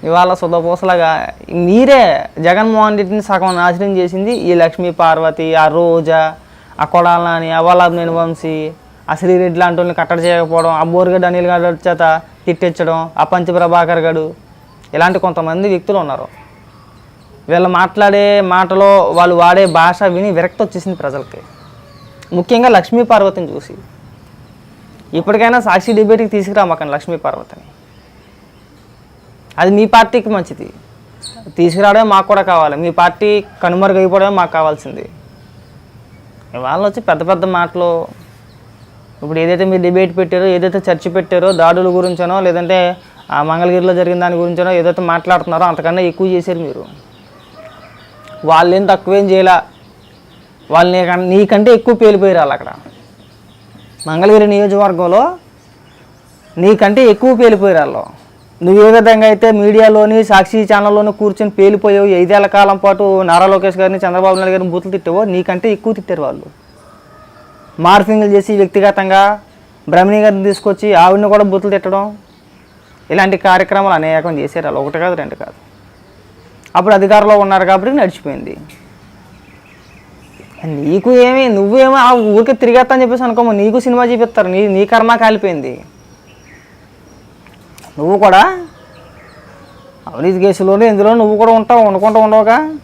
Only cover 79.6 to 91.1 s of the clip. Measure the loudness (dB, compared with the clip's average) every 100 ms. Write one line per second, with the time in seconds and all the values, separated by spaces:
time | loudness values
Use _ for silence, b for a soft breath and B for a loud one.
79.6 | -20 -20 -20 -20 -20 -20 -20 -20 -20 -16
80.6 | -12 -8 -4 -2 2 4 4 2 0 0
81.6 | 0 2 4 4 4 2 2 2 2 0
82.6 | 2 2 2 2 0 -2 -4 -2 -2 0
83.6 | 0 0 -2 -2 0 0 -2 0 -2 0
84.6 | 0 0 0 0 2 2 2 0 -2 -6
85.6 | -8 -12 -18 _ _ _ _ _ -20 -20
86.6 | _ _ _ _ -20 -20 -20 _ -20 -20
87.6 | -20 -20 -20 -8 -4 0 2 4 2 0
88.6 | -12 -20 -20 -20 -20 -20 -20 -20 -20 -20
89.6 | -20 -20 -20 -20 -18 -6 -4 0 0 0
90.6 | 0 2 2 2 2